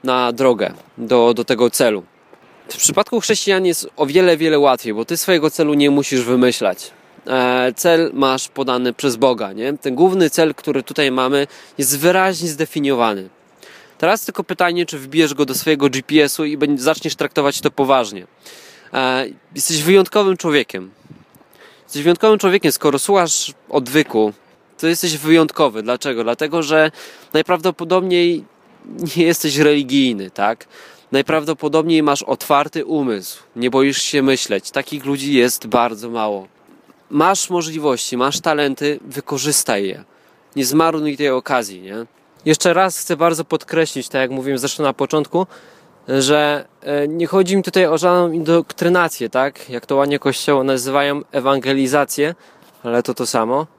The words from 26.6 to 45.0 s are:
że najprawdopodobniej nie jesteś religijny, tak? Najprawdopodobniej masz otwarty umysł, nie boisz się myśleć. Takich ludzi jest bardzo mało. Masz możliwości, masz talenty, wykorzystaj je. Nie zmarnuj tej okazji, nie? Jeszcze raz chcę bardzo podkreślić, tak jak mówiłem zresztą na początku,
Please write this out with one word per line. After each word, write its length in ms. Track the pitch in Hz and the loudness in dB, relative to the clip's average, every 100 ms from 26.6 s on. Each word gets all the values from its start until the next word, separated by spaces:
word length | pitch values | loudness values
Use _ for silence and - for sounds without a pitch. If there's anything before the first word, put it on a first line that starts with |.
że 280 | 147 156 156 - - - - | 0 2 2 0 -20 -20 -4
najprawdopodobniej 1120 | 151 - 180 180 165 165 185 185 175 175 170 - _ _ _ - - 165 156 | -2 0 0 0 -4 -2 0 2 0 0 -2 -8 _ _ _ -18 -10 -6 0
nie 80 | |
jesteś 320 | 165 170 156 139 | 2 2 -2 2
religijny, 720 | 151 147 135 139 131 107 95 | 2 2 2 2 2 -2 -8
tak? 360 | - 101 117 - - - - _ | -4 -2 -4 -10 -20 -20 -20 _
Najprawdopodobniej 920 | 135 139 156 147 156 151 156 160 160 | -2 0 -2 -2 -4 -2 0 2 2
masz 200 | 151 139 | 2 0
otwarty 640 | - 135 - 143 147 160 | -2 -6 0 0 0 -6
umysł, 580 | - 156 135 104 90 - _ - | -4 -2 -2 -4 -8 -18 _ -4
nie 140 | 123 | -2
boisz 320 | 131 139 135 | 2 2 0
się 200 | - 143 | -2 0
myśleć. 480 | 135 131 - 101 - | 0 0 0 -4 -4
Takich 340 | 135 135 147 | -8 -6 -8
ludzi 300 | 131 139 139 | -6 -4 0
jest 320 | 135 123 - 117 | 2 2 0 -2
bardzo 440 | 120 117 110 117 | 0 0 -2 -10
mało. 380 | 117 107 101 95 _ _ _ _ _ _ | -6 -4 -4 -10 _ _ _ _ _ _
Masz 400 | 143 165 196 - | 0 2 2 -2
możliwości, 680 | 180 160 160 147 123 - 123 | -4 -4 -4 -2 -2 -4 -2
masz 240 | 131 143 | -2 -2
talenty, 580 | 170 151 143 135 147 143 | -2 0 -2 -2 -4 -4
wykorzystaj 840 | - 143 - 139 135 143 - 107 98 | -8 -14 -8 -4 -2 -2 0 -2 -2
je. 180 | - - _ _ _ _ - | -8 -16 _ _ _ _ -6
Nie 80 | |
zmarnuj 520 | 127 147 165 160 151 139 | 0 2 2 0 -4 -2
tej 140 | 143 | -2
okazji, 500 | 131 - 131 104 92 | -2 -2 -2 -2 -12
nie? 260 | 92 107 117 _ _ _ | -14 -12 -14 _ _ _
Jeszcze 300 | 156 156 180 | -2 2 2
raz 240 | 165 190 - | 2 0 -2
chcę 180 | - 160 | -6 0
bardzo 280 | 170 160 | 0 0
podkreślić, 640 | 165 - - 165 160 139 123 | -4 -6 -4 -2 -2 -4 -6
tak 120 | 135 | -4
jak 100 | 131 | -2
mówiłem 280 | 131 131 135 | -4 -4 -4
zresztą 240 | 135 - | -4 -2
na 100 | 147 | -4
początku, 540 | 131 | -2